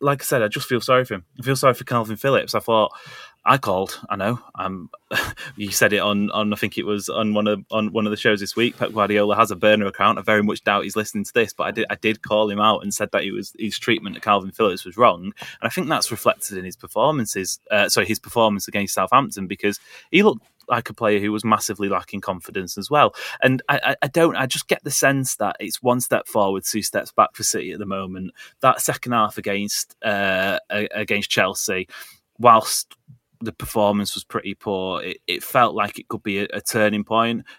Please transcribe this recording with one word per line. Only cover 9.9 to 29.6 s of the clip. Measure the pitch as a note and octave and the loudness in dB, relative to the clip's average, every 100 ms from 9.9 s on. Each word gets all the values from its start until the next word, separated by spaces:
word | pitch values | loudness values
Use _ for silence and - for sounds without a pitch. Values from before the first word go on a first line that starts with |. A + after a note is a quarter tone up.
| - G2+ A2+ | 2 2 2
I | |
very | G2 G#2+ | 2 2
much | G#2 F#2+ | 2 0
doubt | - G2+ | 2 0
he's | G2 A2 | 0 -4
listening | A2 G#2+ G2 | -4 -4 -2
to | |
this, | A#2+ G#2+ | 0 0
but | - D#2 | 0 -4
I | |
did, | G#2 G#2 | -4 -4
I | G#2 | -2
did | A2 G#2+ | -2 -2
call | - G#2+ G#2+ | 0 0 2
him | G2+ | 2
out | G#2+ G2+ | 2 2
and | G2+ | -2
said | - G#2 | -4 -2
that | G2+ | -2
he | F2+ | -2
was, | G2+ G2+ - | -6 -10 -8
his | A2 - | -8 -6
treatment | - A2+ G2 - | -2 -2 -4 -6
of | |
Calvin | - G2+ F#2+ | 2 2 0
Phillips | - A2 F#2 F#2+ | 0 0 0 -6
was | F2+ | 2
wrong. | A#2+ F2 F#2 | 4 4 -4
And | - - - | -12 -14 -8
I | A2+ | -6
think | - F#3 | -4 -2
that's | C#3+ - | -2 -2
reflected | A2+ A#2 - - G2 | -2 0 0 -2 -8
in | |
his | F#2 - | -10 -12
performances, | F#2+ G#2+ C3 D3+ A2 G2+ F#2 - - | -8 0 2 2 -2 -4 -6 -6 -2
uh, | G#2+ G2+ | 0 2
sorry, | - G2 | 2 2
his | G#2+ | -2
performance | - A#2+ A2 G2+ - | -2 2 4 2 -4
against | G#2+ G2 | -6 -4
Southampton, | - F#2+ B2+ C#3 G#2 F#2 | -2 2 4 2 -4 -8
because | G2+ G#2 G2+ - - - | -2 -2 -2 -8 -20 0
he | E3+ | 4
looked | G#3 A#2+ _ _ - | 4 2 _ _ -4
like | A#2 - | -4 -4
a | |
player | G#2+ A2+ G#2 | -2 2 2
who | G#2 | 2
was | G#2+ | -2
massively | A2 G#2+ - G2 G2 | 2 0 0 -4 -2
lacking | F#2 - G2+ | -2 -4 -8
confidence | G2 F#2 - G2 F#2 - | -6 -6 -6 -8 -8 -8
as | G2 | 0
well. | D3 A#2 - - - | 4 4 2 -12 0
And | C3 C3 - | 2 2 0
I, | C#3+ | -2
I, | - C#3 | 0 -2
I | C#3+ | -2
don't, | E3+ E3 G#2 | 2 2 2
I | C3 | -4
just | D3+ - | -4 -4
get | - D3 | -4 -2
the | |
sense | - C#3 C#3 C3 - | 0 2 2 -2 -2
that | G#2 - | -4 -4
it's | G2+ - | -8 -4
one | B2+ B2 | 2 2
step | - A#2+ - | 2 -2 0
forward, | A2+ G2 G2 | 2 2 0
two | - G#2+ | -2 -4
steps | G2 G#2 - | -2 -4 -2
back | - G#2+ - | 4 2 2
for | |
City | G#2+ A2 F#2 | -4 -2 -4
at | E2+ | -8
the | G2+ | -6
moment. | G2 F#2+ F#2 F#2 - - _ | -6 -6 -8 -10 -12 -20 _
That | C3 - | 2 2
second | - C#3 - | 0 -4 0
half | A#2+ G#2+ - | 2 2 0
against, | G#2 G2+ | -4 -4